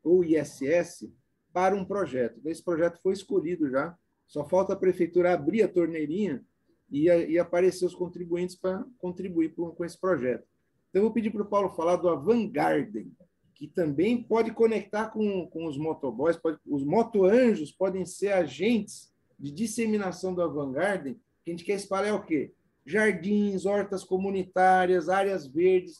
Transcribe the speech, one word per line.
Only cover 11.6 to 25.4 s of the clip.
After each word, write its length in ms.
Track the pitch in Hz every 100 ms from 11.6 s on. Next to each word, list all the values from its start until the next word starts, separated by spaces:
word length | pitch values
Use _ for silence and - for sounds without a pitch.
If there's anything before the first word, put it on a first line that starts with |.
| 196
falar 280 | - 165 175
do 100 | 175
Avangarden, 1000 | 160 139 240 104 135 117 156 117 107 98 - _ _ _
que 140 | _ 147
também 560 | - 160 139 190 240
pode 280 | - 220 226
conectar 540 | 233 226 220 - 208 220
com, 360 | 220 208 196 160
com 180 | 165 165
os 100 | 139
motoboys, 600 | 156 151 135 113 156 165
pode, 200 | 165 151 -
os 180 | 143 139
motoanjos 840 | 190 233 214 190 226 247 185 147
podem 340 | - 190 185 170
ser 260 | - 202
agentes 800 | 190 160 131 196 240 208 - - _ _ _
de 140 | 139
disseminação 840 | 147 220 226 220 214 190 175 190
do 80 | 180
Avangarden, 760 | 170 143 139 131 190 196 135 120 _ _
que 80 | -
a 20 |
gente 100 | 170 -
quer 100 | 202
espalhar 400 | 196 196 202 208
o 80 |
quê? 300 | - 156 - _ _ _ -
Jardins, 800 | 185 214 180 175 208 208 190 190
hortas 380 | 202 202 190
comunitárias, 1080 | - 185 196 190 185 - 185 185 180 185 156
áreas 380 | 190 196 190